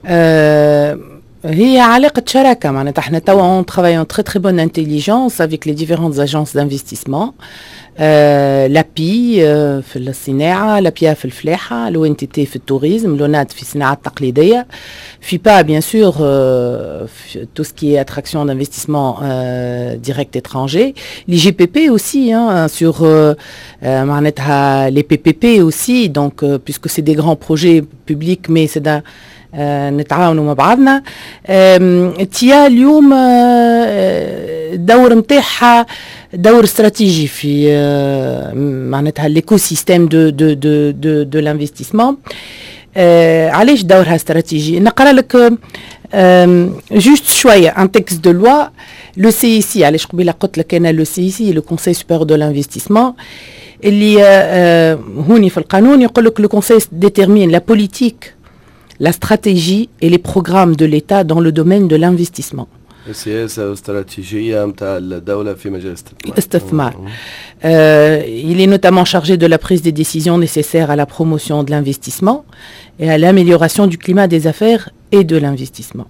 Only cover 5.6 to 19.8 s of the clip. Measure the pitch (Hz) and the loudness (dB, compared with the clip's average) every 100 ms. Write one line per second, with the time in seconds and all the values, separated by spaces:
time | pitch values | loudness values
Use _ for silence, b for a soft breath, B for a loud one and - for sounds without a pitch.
5.6 | 156 147 160 170 165 143 143 151 151 143 | -6 -6 -4 -4 -2 -2 -2 -2 -4 -4
6.6 | 143 139 - 110 - 139 226 - B B | -4 -6 -10 -14 -10 -6 -8 -10 B B
7.6 | B B B - 156 151 147 143 139 139 | B B B -4 2 4 4 2 0 0
8.6 | 135 147 160 - 160 220 240 220 156 151 | 0 0 -2 -4 -4 -2 0 2 2 2
9.6 | 147 139 131 131 127 135 - 135 156 185 | 0 -4 -8 -12 -10 -12 -6 -4 -2 -2
10.6 | 214 208 180 - 160 151 139 - 151 175 | -2 0 -2 0 -2 -2 -8 -10 -6 -6
11.6 | - 120 113 160 156 147 135 - 139 127 | -6 -8 -6 -2 -2 -4 -8 -6 -6 -8
12.6 | - 135 147 214 220 143 143 151 139 - | -6 -4 -2 -2 -2 -2 -2 -2 -4 -8
13.6 | - 143 135 143 - - 135 127 170 240 | -12 -6 -4 -4 -8 -8 -4 0 2 2
14.6 | 247 B B B B B - 180 220 202 | -2 B B B B B -10 -4 2 2
15.6 | 151 156 156 220 208 147 147 139 131 127 | 2 -2 -2 0 0 0 -2 0 0 0
16.6 | 123 120 - 76 110 - - - 120 - | -2 -6 -10 -12 -14 -16 -18 -16 -16 -10
17.6 | 156 - 151 143 139 - - 156 143 131 | -12 -6 -2 -2 -2 -10 -10 -6 -6 -6
18.6 | 139 - - 151 135 - 139 127 127 123 | -8 -10 -6 -4 -4 -6 -6 -6 -6 -6
19.6 | 123 123 | -8 -8